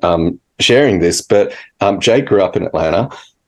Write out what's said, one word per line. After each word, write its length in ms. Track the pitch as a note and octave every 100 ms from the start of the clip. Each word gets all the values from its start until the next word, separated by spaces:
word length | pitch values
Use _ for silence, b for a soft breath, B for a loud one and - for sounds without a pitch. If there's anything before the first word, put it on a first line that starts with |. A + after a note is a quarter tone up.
um, 360 | F2 E2+ E2 - _ -
sharing 380 | - B2 C#3+ F#2+
this, 220 | E2+ E2+
but, 320 | - G#2 G2 B B _
um, 180 | G2+ G2
Jake 280 | A#2+ A#2+ C#3+
grew 160 | G2+
up 140 | F#2 -
in 60 |
Atlanta, 440 | E2+ D#2+ D#2+ F#2+ C3 B B _